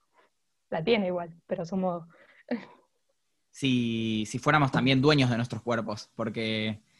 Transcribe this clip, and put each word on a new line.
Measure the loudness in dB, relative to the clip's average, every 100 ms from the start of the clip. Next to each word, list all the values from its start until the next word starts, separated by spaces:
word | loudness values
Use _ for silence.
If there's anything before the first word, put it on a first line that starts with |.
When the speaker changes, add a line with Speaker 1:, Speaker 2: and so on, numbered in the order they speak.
| _ _ _ _ _ _ _
Speaker 1:
La | -4
tiene | 2 2 2
igual, | -4 -6 -14 -8
pero | -6
a | -4
su | -2
modo. | -2 -4 -10 -20 -20 -20 -8 -8 -8 -20 _ _ _ _ _ _ _
Speaker 2:
Si, | -4 0 2 0 -2 -2 -2 -4
si | -2
fuéramos | 2 2 2
también | 2 2 4
dueños | 4 4 4
de | 2
nuestros | -2 -6
cuerpos, | -2 -2 -2 -8 -10 -6
porque | -4 -2 -2 -2 -2 -6 _